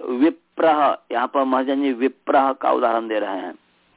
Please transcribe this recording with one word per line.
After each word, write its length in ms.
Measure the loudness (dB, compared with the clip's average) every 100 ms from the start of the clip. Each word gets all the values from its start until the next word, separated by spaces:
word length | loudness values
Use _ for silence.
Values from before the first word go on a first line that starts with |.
| -4
विप्रह, 880 | 0 0 0 _ 0 2 4 2 0 _
यहाँ 160 | -4 -2
पर 160 | -2
महाजन 380 | 0 0 0 -2
जी 120 | -2
विप्रह 600 | 0 -2 -4 0 2 2
का 180 | 0 -2
उदाहरण 360 | 0 2 0 -2
दे 120 | -4
रहे 180 | -4 -6
हैं 180 | -10 -14 _ _ _